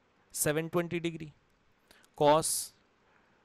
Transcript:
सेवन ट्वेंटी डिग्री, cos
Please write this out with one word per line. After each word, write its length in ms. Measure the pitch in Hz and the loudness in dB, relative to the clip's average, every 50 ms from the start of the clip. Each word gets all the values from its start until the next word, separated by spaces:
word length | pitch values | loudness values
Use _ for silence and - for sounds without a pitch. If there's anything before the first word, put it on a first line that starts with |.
| _ _ _ _ _ _ - | _ _ _ _ _ _ -6
सेवन 340 | - - 156 147 156 165 | -4 -2 -2 0 -2 -2
ट्वेंटी 320 | 165 - 175 170 165 151 135 | -2 -2 -2 -2 -2 -4 -6
डिग्री, 320 | 156 170 160 156 160 151 - _ _ _ _ _ _ _ _ _ _ - - - - - - | -6 -6 -8 -8 -14 -16 -20 _ _ _ _ _ _ _ _ _ _ -20 -20 -20 -20 -10 -2
cos 360 | - 151 143 151 160 156 - - - - - - _ _ _ _ _ _ _ _ _ _ _ _ _ | 2 4 6 6 4 2 0 -4 -6 -8 -10 -16 _ _ _ _ _ _ _ _ _ _ _ _ _